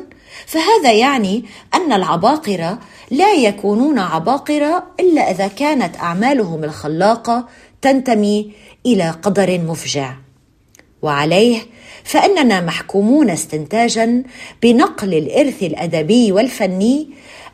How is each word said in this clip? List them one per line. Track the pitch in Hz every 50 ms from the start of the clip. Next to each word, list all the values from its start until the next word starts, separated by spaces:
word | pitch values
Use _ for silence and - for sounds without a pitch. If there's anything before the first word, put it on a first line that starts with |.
| 381 - - - _ - - - -
فهذا | - - 320 320 381 453 440 320 254 220
يعني | 208 240 277 285 254 208 185 196 240 240 - - - - _ -
أن | 311 370 311 233
العباقرة | 190 175 160 156 170 170 233 294 302 - 202 196 170 165 165 202 247 - - - - - -
لا | - 285 370 427 415
يكونون | 311 247 202 202 - - 202 208 220 254 311 302 226
عباقرة | 185 170 156 160 165 220 254 277 269 - 302 294 285 294 339 370 359 - - -
إلا | 370 359 330 277 - -
إذا | 190 175 190 202
كانت | 196 - 277 294 311 262 202 170 -
أعمالهم | - - 170 170 185 226 254 294 262 214 170 165 156 156
الخلاقة | 147 151 - - 147 156 160 185 208 233 240 - 240 233 240 240 - - - - _ _ _ -
تنتمي | 269 277 269 262 262 233 214 208 208 208 214 214 208 - - - - - _ -
إلى | 247 240 190 170 165
قدر | 160 - - 202 185 202 196 180 180 175
مفجع. | 165 160 165 151 - - - 147 135 131 131 - - _ _ _ _ _ _ _ _ _ _ _ _ _ _ _ -
وعليه | 156 143 143 147 156 165 190 220 247 240 226 - - - - - - - - -
فإننا | - - 302 - 415 403 349 285 240 202 185
محكومون | 175 165 156 - - - - 196 202 220 262 302 302 214
استنتاجا | 165 151 - - - 156 151 143 - 220 233 240 - 226 226 233 240 247 254 - - - - - - - -
بنقل | 233 233 240 339 403 - - 214 190 170
الإرث | 156 156 - - 233 294 269 - - 196
الأدبي | 165 - - 165 170 165 160 156 156 214 247 240 208 180
والفني | 196 240 254 - - 214 185 185 185 202 233 262 294 311 285 - - - - - - - -